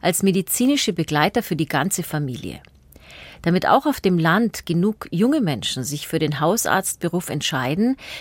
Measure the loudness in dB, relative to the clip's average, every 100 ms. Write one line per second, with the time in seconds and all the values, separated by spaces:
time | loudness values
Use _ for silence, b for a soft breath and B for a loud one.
0 | 0 2 2 2 0 2 2 2 0 -2
1 | 0 2 2 2 -2 -2 0 0 0 -2
2 | -4 -4 -4 -6 -10 -12 -16 -20 -20 B
3 | B B B B 0 2 4 4 4 0
4 | 2 2 4 2 0 -4 -4 0 0 -2
5 | -4 0 2 2 0 -2 -4 -6 -6 -6
6 | -4 -2 -2 0 0 0 2 0 0 -4
7 | -4 -4 -4 -6 -4 -2 -2 0 0 -2
8 | B B